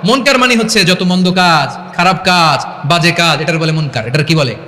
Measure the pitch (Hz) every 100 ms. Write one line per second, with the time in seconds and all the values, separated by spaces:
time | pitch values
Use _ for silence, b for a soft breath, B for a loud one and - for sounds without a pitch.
0 | 170 262 247 262 247 233 220 220 175 180
1 | 180 180 185 185 180 160 139 - - -
2 | 175 185 190 180 160 139 - - 143 170
3 | 165 165 170 147 156 165 160 160 151 123
4 | 110 135 151 156 135 107